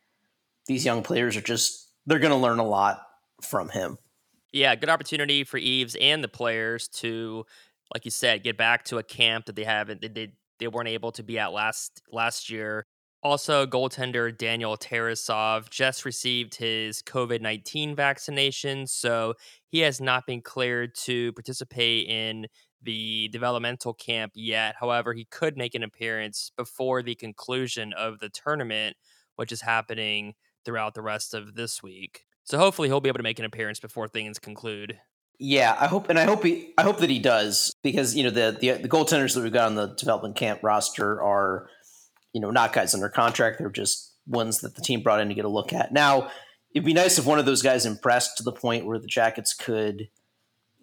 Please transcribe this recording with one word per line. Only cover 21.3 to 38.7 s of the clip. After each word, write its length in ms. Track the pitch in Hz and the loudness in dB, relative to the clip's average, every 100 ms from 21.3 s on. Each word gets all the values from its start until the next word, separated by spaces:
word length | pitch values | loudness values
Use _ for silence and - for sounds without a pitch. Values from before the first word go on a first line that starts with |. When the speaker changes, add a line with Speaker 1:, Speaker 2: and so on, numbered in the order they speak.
Speaker 2:
participate 720 | 117 117 131 131 123 117 113 101 | -6 -10 -10 -10 -2 0 0 -2
in 400 | 110 110 110 107 _ _ _ | -4 -4 -6 -12 _ _ _
the 460 | 117 110 110 110 110 | -10 -8 -6 -6 -6
developmental 600 | 117 123 120 117 127 120 | -4 -2 -2 -2 -4 -8
camp 380 | - - 117 107 110 | -6 -4 -4 0 0
yet. 400 | 110 110 110 - | 2 2 0 0
However, 320 | 120 120 117 | 0 2 0
he 140 | 117 113 | -4 -10
could 320 | - 160 139 | -2 -2 0
make 180 | 123 120 | -4 -4
an 80 | |
appearance 720 | 113 - 113 110 107 - - - | -6 -6 -4 -4 -4 -6 -8 -8
before 480 | 120 - 131 127 | -8 -4 0 0
the 100 | 120 | -2
conclusion 800 | 113 113 104 - 127 127 120 107 | -8 -10 -12 -6 -4 -4 -6 -8
of 280 | 90 113 107 | -6 -6 -8
the 100 | 107 | -12
tournament, 640 | - 147 151 120 107 107 - _ _ _ - | -8 -4 -4 -2 -4 -4 -8 _ _ _ -8
which 160 | 117 | -8
is 80 | 117 | -4
happening 760 | 117 113 110 113 107 104 104 - _ _ | -2 -2 -2 -6 -4 -4 -6 -14 _ _
throughout 300 | - 113 107 | -8 -4 -6
the 80 | 110 | -6
rest 320 | 110 107 - | -6 -6 -6
of 220 | 110 104 107 | -10 -10 -10
this 280 | 117 - | -8 -8
week. 400 | 98 92 95 - _ _ - | -12 -16 -18 -18 _ _ -4
So 120 | 143 | 4
hopefully 300 | 190 185 147 | 4 4 0
he'll 140 | 139 | 2
be 80 | 135 | 2
able 100 | 120 | 0
to 40 | |
make 160 | 113 117 | -4 -4
an 40 | |
appearance 380 | 110 113 107 107 | -6 -6 -6 -8
before 260 | 107 - 110 | -12 -8 -8
things 320 | 113 107 104 | -8 -8 -12
conclude. 580 | 107 104 117 104 104 98 _ _ _ - | -14 -12 -10 -10 -12 -14 _ _ _ -10
Speaker 1:
Yeah, 360 | 139 139 120 110 | 2 6 6 6
I 100 | 156 | 4
hope, 200 | 190 202 | 2 4
and 80 | 165 | 4
I 60 | |
hope 220 | 165 214 175 | 6 4 2
he, 280 | 170 - - | 0 2 4
I 60 | |
hope 160 | 170 202 | 4 4
that 100 | 170 | 2
he 100 | 127 | 4
does, 540 | 127 113 107 104 - - | 4 4 2 2 0 -2
because, 320 | 143 139 127 143 | 0 2 2 2
you 80 | |
know, 60 | 123 | 2
the, 280 | 113 113 110 | 4 2 4
the, 240 | 127 | 2